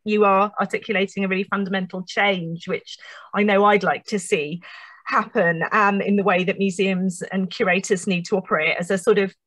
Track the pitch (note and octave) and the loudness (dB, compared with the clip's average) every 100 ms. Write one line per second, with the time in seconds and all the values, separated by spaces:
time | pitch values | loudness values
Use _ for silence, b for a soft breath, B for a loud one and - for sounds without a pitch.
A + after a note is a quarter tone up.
0 | G#3+ G#3 G3+ F#3+ G#3 - G3 - - F#3+ | -2 2 4 4 2 -2 -4 -4 -4 -2
1 | G3 G3 F#3+ F#3+ G3+ G3 F#3+ F#3+ F#3 F#3 | -2 -2 -2 -2 -2 -2 -2 -2 -4 -8
2 | F3+ A3 G3+ F3+ E3 E3 F3+ E3 - - | -4 0 2 0 -4 -8 -6 -8 -8 -20
3 | B B B G3 G#3 G3 G#3 G#3 F3+ C#3+ | B B B 0 4 4 6 4 2 -2
4 | - G#3 - F#3 D3 F3 B B B B | -4 -6 -2 -2 -2 -8 B B B B
5 | - B3 G#3+ A3+ E3+ E3 - G#3+ G3+ G3 | -2 -2 0 2 2 2 0 2 2 2
6 | G3 G3+ G3 F3+ F3+ F#3+ G3 F3+ G3 F#3 | 2 2 2 2 0 0 -2 0 0 0
7 | F#3+ F3 - F#3+ F#3 - F#3+ F3+ - F#3+ | -2 -4 -6 -4 -4 -2 0 0 0 -2
8 | - F3 E3+ G3 - D#3 D#3+ - F3 F#3+ | 0 -2 -2 -4 0 0 0 -2 -2 0
9 | - G3+ F#3+ - | 2 2 0 -6